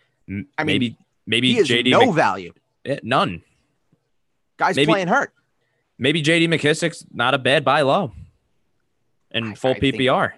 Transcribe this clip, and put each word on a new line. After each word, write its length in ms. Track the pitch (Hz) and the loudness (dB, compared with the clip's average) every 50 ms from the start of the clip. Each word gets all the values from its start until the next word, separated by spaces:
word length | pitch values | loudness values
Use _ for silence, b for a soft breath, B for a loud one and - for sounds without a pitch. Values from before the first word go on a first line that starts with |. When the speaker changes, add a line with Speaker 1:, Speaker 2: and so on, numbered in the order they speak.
| _ _ _ _ _ - | _ _ _ _ _ -10
Speaker 1:
M-, 200 | 98 104 - - _ - | -10 -10 -10 -10 _ -6
Speaker 2:
I 60 | 156 | -4
mean, 100 | 151 143 | -2 0
Speaker 1:
maybe, 240 | 139 127 117 113 - _ _ _ _ - - | -2 -2 -4 -6 -10 _ _ _ _ -8 -4
maybe 240 | 113 120 123 131 | -2 0 2 2
Speaker 2:
he 60 | 170 233 | 2 2
has 100 | 185 135 | 2 2
Speaker 1:
J 160 | 117 120 120 | 2 0 2
D 80 | 131 | 2
Speaker 2:
no 160 | - 196 247 254 | 4 4 4 4
Speaker 1:
Mc- 80 | 175 | 2
Speaker 2:
value. 380 | 156 135 104 92 98 90 85 - _ _ _ _ _ - | 2 0 0 0 -4 -8 -14 -18 _ _ _ _ _ -8
Speaker 1:
Yeah, 160 | 123 139 - - | -8 -8 -6 -4
none. 400 | 110 127 151 196 113 87 80 - _ _ _ _ _ _ _ _ _ _ _ _ _ _ _ _ _ _ _ _ _ _ - | -2 -2 0 0 -2 -4 -10 -14 _ _ _ _ _ _ _ _ _ _ _ _ _ _ _ _ _ _ _ _ _ _ -2
Speaker 2:
Guy's 180 | 156 170 175 | -2 0 2
Speaker 1:
Maybe 160 | 135 147 151 | 2 2 2
Speaker 2:
playing 160 | 165 196 185 170 | 2 2 0 0
hurt. 240 | 220 277 - - _ _ _ _ _ _ _ _ _ _ _ _ _ - | 0 0 0 -2 _ _ _ _ _ _ _ _ _ _ _ _ _ -4
Speaker 1:
maybe 240 | 117 135 156 170 | -2 -2 0 0
J 180 | 147 151 165 170 | 0 0 2 2
D 80 | 165 165 | 2 0
McKissick's 580 | 165 139 - 147 156 - 170 160 - - - _ | 0 0 0 0 0 0 -2 -6 -6 -8 -18 _
not 220 | - - 120 127 135 | -6 -2 -2 0 0
a 40 | 135 | 0
bad 260 | 123 127 135 156 135 | 0 2 0 2 2
buy 180 | 131 135 156 | 2 2 2
low 300 | 143 131 151 190 196 113 - - - - _ _ _ _ _ _ _ _ _ _ _ _ _ _ _ _ _ _ _ _ | 2 2 2 0 0 -4 -8 -14 -20 -20 _ _ _ _ _ _ _ _ _ _ _ _ _ _ _ _ _ _ _ _
in 200 | - 113 113 110 | -8 -6 -6 -6
Speaker 2:
I, 20 | 104 | -6
Speaker 1:
full 160 | - - 131 | -4 -2 -2
Speaker 2:
I 20 | 127 | 0
think 60 | 113 | 0
Speaker 1:
P 100 | 135 139 131 | 0 -2 0
P 140 | 113 131 123 | 0 0 0
R. 260 | 143 190 165 - - | 2 0 0 -2 -6